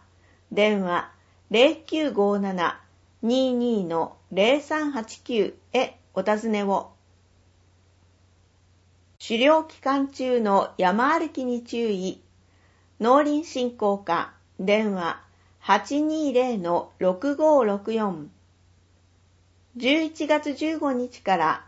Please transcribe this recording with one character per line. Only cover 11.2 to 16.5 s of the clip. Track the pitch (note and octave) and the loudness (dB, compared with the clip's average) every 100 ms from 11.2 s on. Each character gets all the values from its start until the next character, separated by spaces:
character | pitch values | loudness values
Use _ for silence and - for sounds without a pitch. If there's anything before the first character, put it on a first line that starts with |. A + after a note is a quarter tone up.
| D#4+ | -2
き | C#4+ | -6
に | B3+ A#3+ | -6 -6
注 | A#3+ A#3 A3+ | -6 -4 -2
意。 | G3 F#3 - _ _ _ _ _ _ _ _ | -2 -4 -8 _ _ _ _ _ _ _ _
農 | G#3+ C4+ | 4 4
林 | D4 D4 E4 | 4 0 -4
振 | C4 B3 | -4 -6
興 | A#3+ G#3 G3 | -2 -2 -2
課、 | G3 E3 - - _ - | -2 -4 -4 -12 _ -6
電 | F#3+ G#3 G#3+ | 0 2 2
話、 | F#3+ E3 - - _ _ _ | -2 -4 -6 -12 _ _ _
八 | - G3+ G#3 C#4+ | 0 0 2 -2
二 | D4+ D#4 D4 | -2 -2 0
零 | A#3+ B3+ | 0 0